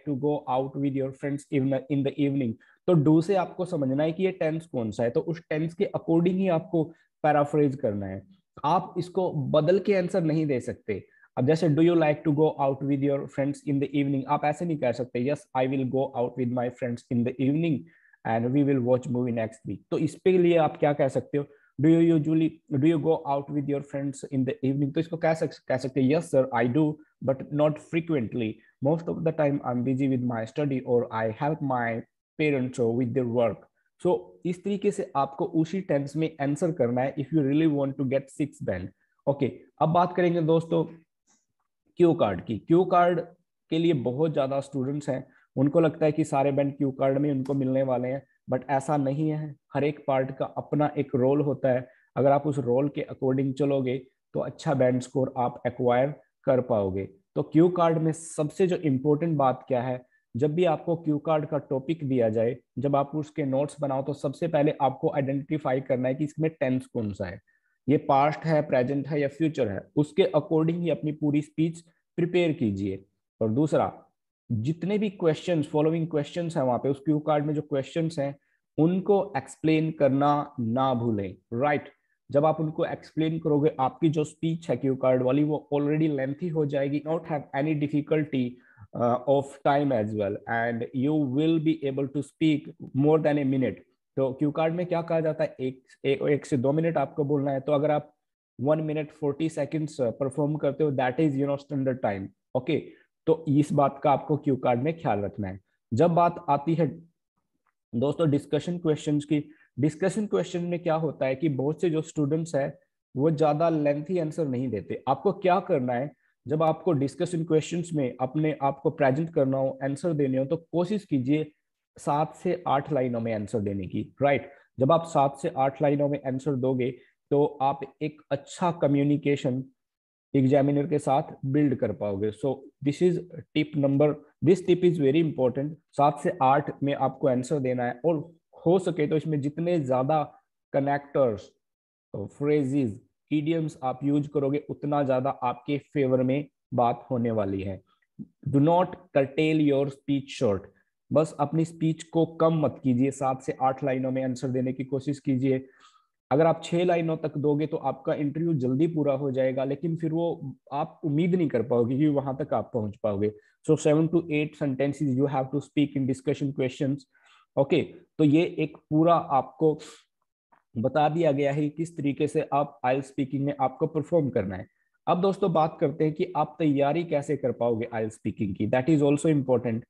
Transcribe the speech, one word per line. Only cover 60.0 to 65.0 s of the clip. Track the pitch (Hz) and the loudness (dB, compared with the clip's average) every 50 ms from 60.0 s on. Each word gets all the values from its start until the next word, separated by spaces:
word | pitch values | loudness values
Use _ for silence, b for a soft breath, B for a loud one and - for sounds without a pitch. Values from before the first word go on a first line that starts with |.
| b b b b b b - | b b b b b b -4
जब | 117 143 151 151 | -2 -2 0 2
भी | 175 185 | 2 2
आपको | 170 156 147 - 175 165 | 2 2 0 -2 -4 -4
क्यू | 165 170 156 151 | -2 -2 -2 -2
कार्ड | 147 - 165 156 151 151 | -2 0 0 0 0 0
का | 151 156 | -2 -4
टॉपिक | 143 - - 143 131 131 - 160 165 151 131 | -6 -4 -4 -4 -4 -2 -4 -6 -4 -2 0
दिया | 135 127 113 113 | 2 2 2 2
जाए, | 107 113 113 120 131 - - _ _ 127 | 2 2 0 0 -2 -4 -10 _ _ -4
जब | 123 143 139 | -2 0 0
आप | 139 139 143 - | 0 0 -2 -4
उसके | 156 147 - - - 151 | -8 -8 -6 -6 -6 -4
नोट्स | 135 131 135 147 - - - | -2 0 -2 -2 -4 -4 -6
बनाओ, | 147 139 131 135 139 | -6 -4 -4 -4 -4
तो | - 139 | -6 -6
सबसे | - - 143 131 - 175 | -6 -6 -6 -4 -4 -4
पहले | 160 165 147 143 151 - - | -2 0 2 2 2 2 2
आपको | 139 139 135 - | 0 0 0 0